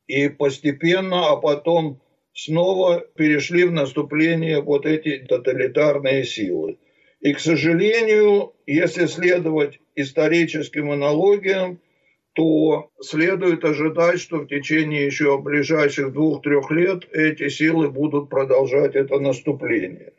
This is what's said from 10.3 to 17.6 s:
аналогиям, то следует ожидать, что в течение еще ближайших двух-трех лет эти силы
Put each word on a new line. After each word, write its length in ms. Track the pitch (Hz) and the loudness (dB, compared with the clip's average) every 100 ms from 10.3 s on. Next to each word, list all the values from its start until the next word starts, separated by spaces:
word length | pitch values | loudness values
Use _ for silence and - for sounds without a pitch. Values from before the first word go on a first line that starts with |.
| 170 160 156 143 151 147 | 2 0 -4 -6 -6 -4
аналогиям, 920 | 143 143 151 196 202 190 190 180 180 _ _ _ _ _ | -2 0 2 4 2 2 -2 -2 -8 _ _ _ _ _
то 560 | - 160 156 156 147 - - | -2 2 4 2 0 -4 -18
следует 640 | - 151 175 190 180 160 | -8 -2 0 2 0 2
ожидать, 560 | 160 143 156 151 175 175 | 0 0 -2 2 2 2
что 200 | - 160 | -4 -8
в 60 | 143 | -6
течение 580 | 139 139 156 151 151 139 | -6 -2 -2 0 -2 -2
еще 320 | 135 147 139 | 0 2 0
ближайших 760 | 139 147 139 156 143 143 135 | 0 -2 0 2 2 0 -4
двух-трех 580 | 131 156 139 143 143 135 | 0 0 0 0 0 0
лет 380 | 160 180 180 - | 0 0 -2 -6
эти 380 | 156 156 151 139 | -2 0 0 -6
силы 400 | 135 | -2